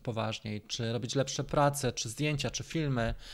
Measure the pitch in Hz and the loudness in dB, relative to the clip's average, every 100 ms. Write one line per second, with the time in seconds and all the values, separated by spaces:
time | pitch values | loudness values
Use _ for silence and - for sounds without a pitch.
0 | - 110 110 110 107 104 - - 113 120 | -4 -2 -2 -2 -4 -6 -6 -4 -2 -2
1 | 113 139 135 - 135 151 143 143 127 - | 0 0 0 -2 0 4 4 4 0 0
2 | 117 107 151 143 120 - - 165 147 127 | -4 0 0 2 0 -4 -4 0 2 2
3 | 113 - - | 2 0 -6